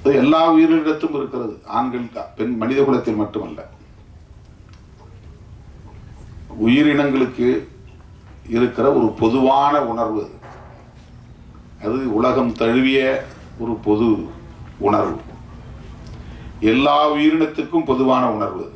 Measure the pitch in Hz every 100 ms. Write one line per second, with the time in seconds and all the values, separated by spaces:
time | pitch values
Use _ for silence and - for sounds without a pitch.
0 | 135 143 135 160 165 160 160 165 151 151
1 | 160 143 135 127 110 101 - 113 127 123
2 | 117 - - - 113 117 113 135 135 120
3 | 117 107 104 107 87 78 - - - -
4 | - - - - - - - - - -
5 | - - - - - - - - - -
6 | - - - - - 110 113 135 151 143
7 | 143 135 127 - 123 117 - - - -
8 | - - - - - 117 120 - 127 139
9 | 110 107 113 131 131 135 139 147 117 113
10 | 110 107 - - - - - - - -
11 | - - - - - - - - 104 127
12 | 127 107 127 131 120 110 117 123 131 135
13 | 131 135 - - - - 117 107 104 104
14 | 117 101 82 - - - - - - -
15 | - - - - - - - - - -
16 | - - - - - - 107 120 143 147
17 | 151 147 156 160 156 - 147 165 147 127
18 | 131 127 123 104 95 92 80